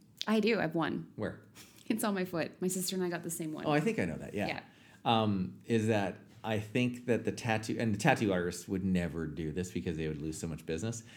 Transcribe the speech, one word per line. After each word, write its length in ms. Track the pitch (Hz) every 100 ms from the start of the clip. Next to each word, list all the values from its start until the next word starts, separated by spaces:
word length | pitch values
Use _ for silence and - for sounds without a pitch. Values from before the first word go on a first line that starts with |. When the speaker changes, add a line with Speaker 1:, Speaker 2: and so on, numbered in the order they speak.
| - - -
Speaker 1:
I 140 | 220
do. 180 | 220 202
I 40 |
have 120 | 160
one. 320 | 165 151 - - -
Speaker 2:
Where? 240 | 95 - - - - - -
Speaker 1:
It's 160 | 220
on 100 | 220
my 100 | 190
foot. 260 | 185 165 - -
My 80 | 180
sister 280 | 185 175 185
and 80 |
I 40 | 175
got 140 | 165
the 80 | 170
same 220 | - 160
one. 120 | 151 156
Speaker 2:
Oh, 40 |
I 100 | 151
think 180 | 226 214
I 60 |
know 120 | 85 71
that. 180 | 73
Yeah. 120 | 101 95
Speaker 1:
Yeah. 120 | - - - - -
Speaker 2:
Um, 500 | 131 113 107 98 90 - -
is 200 | 113 110
that 280 | 107 95 - - -
I 160 | 113 107
think 480 | 107 127 123 - -
that 180 | 110
the 80 | 104
tattoo, 440 | - 120 110 113 -
and 160 | 117
the 40 | 104
tattoo 340 | 156 127 104
artists 340 | 90 87 87 -
would 160 | 95
never 420 | 95 90 85 82 78
do 260 | 73 78
this 180 | 90 90
because 260 | 90 87 80
they 120 | 78
would 120 | 73
lose 180 | 80 76
so 80 | 82
much 200 | 80 -
business, 360 | 82 113 117 -